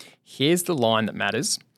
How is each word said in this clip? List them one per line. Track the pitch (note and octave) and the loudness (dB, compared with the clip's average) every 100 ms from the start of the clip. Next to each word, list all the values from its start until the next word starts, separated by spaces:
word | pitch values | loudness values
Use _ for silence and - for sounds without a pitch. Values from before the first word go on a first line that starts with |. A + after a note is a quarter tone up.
| - _ | -20 _
Here's | _ - C#3 F3 | _ -2 0 0
the | F3 | -2
line | D#3+ A2+ A2 G#2+ | 0 2 4 0
that | |
matters. | - G2+ A2 G#3 - _ | -2 -4 -2 -4 -6 _